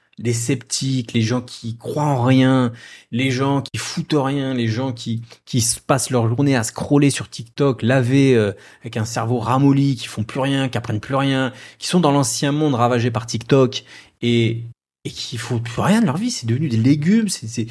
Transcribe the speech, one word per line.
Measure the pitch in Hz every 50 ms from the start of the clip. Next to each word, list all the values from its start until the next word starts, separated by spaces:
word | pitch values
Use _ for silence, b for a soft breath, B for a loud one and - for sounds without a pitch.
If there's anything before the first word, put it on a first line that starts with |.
| _ _ _ -
les | 110 120
sceptiques, | 117 117 117 - 139 123 - - - - 135 135 131 131 117 -
les | - 117
gens | 110 110 127 123
qui | 123 - - - - 113 113
croient | - - 120 113 151 147
en | 147 139 123
rien, | 117 131 131 131 131 131 135 131 123 117 117 B B B B B B B
les | 113 120 131 135
gens | 123 127 135 139 139 135
qui | 135 - - 110
foutent | - - - 175 - - 156
rien, | 147 131 135 143 143 135 135 131
les | 123 117 113
gens | 113 120 135 131
qui, | 120 117 - 117 113 113 117 B B B _
qui | - - 123
se | 110 - - -
passent | - - 143 123 - -
leur | 127 120 113 110
journée | 120 120 143 143 135
à | 120
scroller | 107 - - - - - 143 143 147 139
sur | - - 113 -
TikTok, | - - 117 - - - 143 139 120 -
laver, | 113 117 131 135 120 120 135 139 139 135 123
euh, | 113 107 101 95 B B B B B
avec | - 117 113
un | 113 107
cerveau | 113 - 127 113 113 127 117
ramolli, | 104 110 127 135 143 139 139 139 139 139 131
qui | 117 -
font | - - 110 107
plus | - - 135
rien, | 131 139 139 135 135 127
qui | 120 117
apprennent | 117 110 110 104
plus | - - 135
rien, | 135 139 139 135 131 135 120 B B B B B B
qui | - -
sont | - 180
dans | 165 143
l'ancien | 143 143 135 - - - 156 143
monde | 143 151 156 139 127
ravagé | 113 120 120 123 117 113 123
par | 113 110 113
TikTok | - - 113 - - 143 135 131 120 - - B B B B B B B -
et, | 120 120 117 117 117 117 117 117 117 117 - _ _ _ _ _ -
et | -
qui | - - - - 127
font | 113 - - 127 113
plus | 117 117 - -
rien | 101 151 208 233
de | 226
leur | 151 131
vie. | 180 233 247
C'est | - - 120
devenu | 113 117 139 165 139
des | 113
légumes. | 110 113 135 151 151 147 175 214 233 220 185
C'est, | - - - 110
c'est, | - 120 110 113